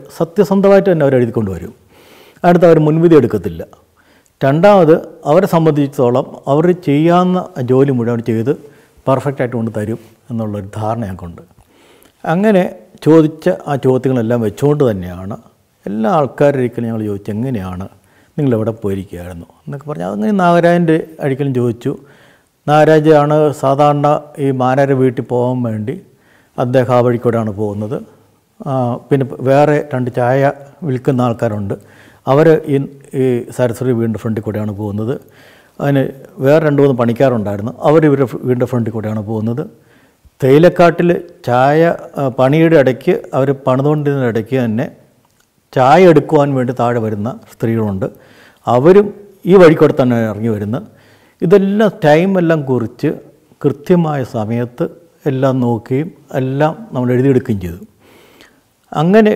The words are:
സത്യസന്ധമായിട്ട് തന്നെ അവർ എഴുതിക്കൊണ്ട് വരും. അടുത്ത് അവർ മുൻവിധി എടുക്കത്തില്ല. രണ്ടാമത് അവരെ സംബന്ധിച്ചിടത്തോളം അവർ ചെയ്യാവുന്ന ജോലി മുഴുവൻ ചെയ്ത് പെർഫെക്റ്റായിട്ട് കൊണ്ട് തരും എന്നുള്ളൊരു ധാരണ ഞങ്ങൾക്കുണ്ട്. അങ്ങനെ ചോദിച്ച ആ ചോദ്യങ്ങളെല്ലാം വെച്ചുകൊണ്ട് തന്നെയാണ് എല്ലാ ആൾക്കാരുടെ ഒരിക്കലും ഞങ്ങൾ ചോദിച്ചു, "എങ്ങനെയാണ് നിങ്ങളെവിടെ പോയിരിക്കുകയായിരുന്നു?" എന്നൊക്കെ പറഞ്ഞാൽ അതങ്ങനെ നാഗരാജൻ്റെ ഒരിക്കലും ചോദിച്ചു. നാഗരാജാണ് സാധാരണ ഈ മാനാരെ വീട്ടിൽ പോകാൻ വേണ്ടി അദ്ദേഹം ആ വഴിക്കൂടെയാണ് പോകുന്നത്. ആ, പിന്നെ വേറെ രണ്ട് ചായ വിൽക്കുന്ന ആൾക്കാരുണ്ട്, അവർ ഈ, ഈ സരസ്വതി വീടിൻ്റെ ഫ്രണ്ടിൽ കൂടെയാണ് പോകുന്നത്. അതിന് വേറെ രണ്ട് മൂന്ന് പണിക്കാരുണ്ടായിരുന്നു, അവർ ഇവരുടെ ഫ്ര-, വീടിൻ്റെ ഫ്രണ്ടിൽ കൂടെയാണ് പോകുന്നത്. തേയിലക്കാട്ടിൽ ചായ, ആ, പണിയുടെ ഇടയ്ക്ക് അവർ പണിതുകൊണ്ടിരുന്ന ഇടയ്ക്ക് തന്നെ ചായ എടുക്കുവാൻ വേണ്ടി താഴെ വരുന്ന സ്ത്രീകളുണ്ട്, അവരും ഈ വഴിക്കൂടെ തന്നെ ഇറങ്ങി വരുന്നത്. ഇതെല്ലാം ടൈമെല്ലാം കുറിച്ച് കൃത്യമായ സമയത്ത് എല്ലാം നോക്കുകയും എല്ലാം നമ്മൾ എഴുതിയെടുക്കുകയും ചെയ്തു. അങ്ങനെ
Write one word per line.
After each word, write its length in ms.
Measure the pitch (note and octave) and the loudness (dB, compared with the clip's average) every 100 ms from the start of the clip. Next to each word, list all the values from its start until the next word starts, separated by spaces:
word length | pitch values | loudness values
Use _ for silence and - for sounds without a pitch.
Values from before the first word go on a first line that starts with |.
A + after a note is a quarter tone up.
| - - | -6 -8
സത്യസന്ധമായിട്ട് 680 | E3 - G3 G3 G3 G3 F#3+ | -4 -2 0 2 4 4 4
തന്നെ 140 | E3 C#3 | 0 2
അവർ 80 | C3 | 2
എഴുതിക്കൊണ്ട് 300 | A#2+ A#2 G2+ | 0 -2 -4
വരും. 180 | F2 E2 - _ _ _ - - _ F3+ | -6 -12 -18 _ _ _ -20 -20 _ 2
അടുത്ത് 200 | F3 F3 | 4 6
അവർ 80 | D#3+ D3+ | 6 4
മുൻവിധി 300 | D#3 E3+ D#3+ | 2 4 4
എടുക്കത്തില്ല. 420 | A#2 G#2 F2+ E2 - _ _ _ _ _ _ - | 4 -2 -6 -10 -16 _ _ _ _ _ _ -4
രണ്ടാമത് 500 | C3+ D3 G3+ G3+ D#3 E3 - - C#3+ | -2 4 6 6 6 4 0 -8 0
അവരെ 180 | D#3+ F#3+ | 2 2
സംബന്ധിച്ചിടത്തോളം 720 | E3+ D#3+ D3 C#3 - A#2+ B2 C#3+ - - | 2 2 0 -2 0 0 0 -4 -8 -2
അവർ 120 | C#3+ F3 F3+ - | 0 2 0 0
ചെയ്യാവുന്ന 520 | C#3+ D#3+ F3 F3+ F3+ - - A#2+ | 0 2 2 2 -2 -4 -6 0
ജോലി 200 | B2+ C#3 B2+ | 2 2 0
മുഴുവൻ 240 | A2+ A#2+ A#2 | -2 -4 -2
ചെയ്ത് 220 | A2+ A2+ D#3 - - _ _ - | -2 -2 -4 -8 -20 _ _ -4
പെർഫെക്റ്റായിട്ട് 500 | C3+ C#3+ C3+ B2+ A#2+ | -2 -2 -4 -4 -4
കൊണ്ട് 140 | A2+ G#2+ | -6 -6
തരും 220 | G#2 A2 - _ - | -6 -8 -12 _ -12
എന്നുള്ളൊരു 380 | A#2 A2 G#2 G2 A2 | -8 -6 -8 -10 -8
ധാരണ 240 | A2 A#2 G#2 | -6 -6 -8
ഞങ്ങൾക്കുണ്ട്. 340 | F2+ F2 E2+ - _ _ _ _ _ _ _ - | -10 -14 -18 -20 _ _ _ _ _ _ _ -6
അങ്ങനെ 320 | E3+ G#3+ G3 F3+ - - - D3+ | -2 0 0 0 -6 -20 -6 2
ചോദിച്ച 400 | D#3+ D#3 D#3+ F3+ F3+ - | 4 4 0 -4 -4 -4
ആ 20 | C#3+ | -4
ചോദ്യങ്ങളെല്ലാം 560 | C3 C3 C3 B2+ A2 A#2+ A2 | 0 0 0 -2 0 -2 -2
വെച്ചുകൊണ്ട് 360 | - C#3+ D3 C3+ | -2 0 2 0
തന്നെയാണ് 460 | G2+ F2+ F2+ F#2+ A2 _ _ _ _ - | -2 -8 -12 -12 -14 _ _ _ _ -10
എല്ലാ 220 | G#3+ A3 E3+ | -4 -2 0
ആൾക്കാരുടെ 420 | C3+ - C#3+ C3+ | -2 0 0 0
ഒരിക്കലും 240 | B2 - A#2 | -4 -4 -8
ഞങ്ങൾ 140 | A2+ G#2+ | -6 -6
ചോദിച്ചു, 220 | G2+ - | -8 -8
"എങ്ങനെയാണ് 520 | G#2 B2+ A#2+ F#2 F#2 F#2+ _ _ _ _ - | -8 -6 -6 -8 -12 -14 _ _ _ _ -4
നിങ്ങളെവിടെ 340 | C#3+ A2+ A2 A2 | -2 0 -2 -4
പോയിരിക്കുകയായിരുന്നു?" 680 | G#2 G2 F#2+ F2 F2 F2 E2+ _ | -6 -6 -10 -14 -16 -16 -20 _
എന്നൊക്കെ 220 | D3 C#3+ D3 | -16 -14 -12
പറഞ്ഞാൽ 180 | D3+ F3 | -10 -8
അതങ്ങനെ 220 | G3+ G#3+ G3+ | -4 -2 0
നാഗരാജൻ്റെ 520 | F3 F3 E3+ F3 E3 D#3+ - - | 2 4 4 2 2 0 -2 -8
ഒരിക്കലും 300 | D3+ C3+ C#3+ B2 | -6 -4 -4 -2
ചോദിച്ചു. 320 | A#2+ A#2 C3 - - _ _ _ _ _ - | -2 -4 -6 -8 -12 _ _ _ _ _ 0
നാഗരാജാണ് 640 | D3+ D3+ D#3 D3+ D3+ D3 D3+ D3+ C3 | 2 4 4 6 4 4 2 0 0
സാധാരണ 440 | C#3 C#3 D3 D3 C#3+ D3+ - - | -2 2 2 2 0 -2 -4 -6
ഈ 20 | C#3 C3 | -4 -2
മാനാരെ 340 | B2+ C3 C#3 C3 | 0 0 0 2
വീട്ടിൽ 220 | C3 B2 A#2+ | 0 -2 -4
പോകാൻ 260 | B2 B2 B2+ A#2+ | -2 -2 -2 -4
വേണ്ടി 260 | A2 G#2+ D#3+ - _ _ _ _ - | -6 -8 -12 -16 _ _ _ _ -6
അദ്ദേഹം 300 | C3 C3 A#2+ B2 | -2 0 2 2
ആ 40 | A#2+ | 2
വഴിക്കൂടെയാണ് 460 | A#2+ A#2+ A#2 A2 G2 | 0 -2 -2 -2 -4
പോകുന്നത്. 360 | G#2+ G2+ G#2+ D3 A3 _ _ _ _ - E3+ | -6 -6 -8 -10 -12 _ _ _ _ -16 -8
ആ, 40 | C3 B2 B2 - | -4 -4 -6 -2
പിന്നെ 160 | C#3 B2+ - C3 | -2 -2 -4 0
വേറെ 260 | C3+ D3 D3 - | 2 4 0 -2
രണ്ട് 160 | B2+ B2 B2+ | -6 -6 -2
ചായ 340 | B2 C3+ C#3 C#3+ - - E3 | 0 0 0 -2 -12 -12 -8
വിൽക്കുന്ന 380 | B2+ B2+ B2+ B2 | -6 -2 0 0
ആൾക്കാരുണ്ട്, 480 | A2+ A#2 G#2 G2+ - - _ - _ - | -2 -4 -4 -8 -10 -14 _ -20 _ 0
അവർ 140 | C3+ D#3 D#3+ D3+ | 4 4 4 2
ഈ, 20 | C#3 C#3 - - C#3 | -4 -4 -12 -10 -4
ഈ 20 | C3 A#2+ A#2 - | -2 -2 -4 -4
സരസ്വതി 360 | B2+ A2 B2 A#2 | -4 -2 -4 -2
വീടിൻ്റെ 220 | A#2 G#2+ | -2 -4
ഫ്രണ്ടിൽ 200 | A#2 A2 G#2+ | -6 -6 -6
കൂടെയാണ് 260 | G#2+ G#2+ G2 | -6 -8 -8
പോകുന്നത്. 340 | G#2+ G2+ A2 C#3+ - _ - _ _ - | -8 -6 -6 -8 -12 _ -20 _ _ -8
അതിന് 200 | C#3+ C#3 C3 - - - C3+ | -2 0 -2 -6 -18 -4 2
വേറെ 160 | D#3 D#3 | 2 2
രണ്ട് 120 | C#3+ | 2
മൂന്ന് 140 | C#3 B2 | 2 2
പണിക്കാരുണ്ടായിരുന്നു, 680 | A#2 A2+ C3+ A#2+ G2+ G2+ G#2+ - D#3+ | 0 0 0 0 -4 -6 -8 -4 2
അവർ 120 | D#3 D#3 | 4 4
ഇവരുടെ 200 | C3+ C3 | 2 0
ഫ്ര-, 120 | E3 B2+ | -4 -4
വീടിൻ്റെ 220 | B2 B2 | -2 -2
ഫ്രണ്ടിൽ 200 | B2 A2 A2 | -2 -4 -6
കൂടെയാണ് 260 | G#2+ G#2+ G#2 | -6 -6 -6
പോകുന്നത്. 340 | A2 G#2+ A#2 F#3 - _ _ _ _ _ - | -6 -4 -6 -10 -14 _ _ _ _ _ -4
തേയിലക്കാട്ടിൽ 680 | C3+ C#3+ E3+ F3 E3+ E3 F3 F3 - - - | 4 6 6 4 2 2 0 -2 -6 -12 -2
ചായ, 320 | B2 C3 D#3 E3+ - - - | 0 2 2 0 -2 -8 -6
ആ, 20 | C#3 A#2 | -4 0
പണിയുടെ 360 | C3 D3+ E3 D#3+ | 2 4 4 4
ഇടയ്ക്ക് 320 | C3 A#2+ - C#3 - C#3+ | 2 0 -2 -4 -2 -2
അവർ 120 | C3 C#3 - | -2 -2 -2
പണിതുകൊണ്ടിരുന്ന 640 | B2+ C#3+ D3+ D3 C#3 B2+ | 0 0 -2 -2 -2 -2
ഇടയ്ക്ക് 240 | A2+ G#2 C3 | -4 -4 -2
തന്നെ 220 | A#2+ A2 D3 - _ _ _ _ _ _ _ - | -2 -4 -6 -10 _ _ _ _ _ _ _ 0
ചായ 240 | B2+ D#3+ F#3 | 4 6 6
എടുക്കുവാൻ 360 | D3+ C#3 D#3 C#3+ C3 | 6 4 0 0 0
വേണ്ടി 140 | B2 B2+ | -4 -2
താഴെ 200 | A#2+ A#2+ A2 | -2 -2 -4
വരുന്ന 220 | G#2 G#2+ G#3+ - | -4 -8 -10 -16
സ്ത്രീകളുണ്ട്, 560 | - A#2 A2+ G#2+ F#2+ - - _ _ _ _ - | -8 -4 -2 -2 -4 -8 -10 _ _ _ _ -2
അവരും 400 | A#2+ D3 G3 G#3 - - _ D#3+ | 2 4 4 4 -4 -20 _ 2
ഈ 40 | F#3+ | 6
വഴിക്കൂടെ 320 | E3+ C3+ D3+ - | 8 6 2 2
തന്നെ 140 | B2+ A#2 A2+ | 0 0 -2
ഇറങ്ങി 200 | G2+ A2+ G#2 | -4 -4 -4
വരുന്നത്. 300 | G#2 B2+ G#3+ _ _ _ _ - | -4 -8 -10 _ _ _ _ -6
ഇതെല്ലാം 460 | F3+ G3 G3 G#3 A3 - | 2 2 2 0 -2 0
ടൈമെല്ലാം 560 | D3+ D3+ F#3+ F#3+ E3 E3 C3+ | 2 2 2 0 0 0 -2
കുറിച്ച് 400 | B2+ A2 - D3 D#3+ - _ _ _ | -4 -4 -6 -6 -6 -12 _ _ _
കൃത്യമായ 580 | C#3+ C#3 - F3+ D#3+ C#3+ B2 A#2+ | -4 -2 0 0 0 -4 -6 -6
സമയത്ത് 480 | G#2+ A#2 B2 - E3 - _ _ D#3 | -4 -4 -6 -6 -8 -10 _ _ -6
എല്ലാം 240 | C3 C3+ C3 | -2 0 0
നോക്കുകയും 440 | B2 A#2 - C3 E3+ - - C#3+ | 0 -2 -4 -6 -6 -12 -10 -6
എല്ലാം 320 | C3 C3+ D#3 - - | -4 -2 -2 -2 -10
നമ്മൾ 140 | C3+ B2 | -4 -2
എഴുതിയെടുക്കുകയും 440 | B2 C3+ B2+ B2 G#2 | 0 2 0 0 -6
ചെയ്തു. 160 | F2+ E2+ - _ _ _ _ _ - _ _ _ _ - | -6 -12 -18 _ _ _ _ _ -20 _ _ _ _ -2
അങ്ങനെ 300 | D#3+ G#3 G#3+ | 2 4 4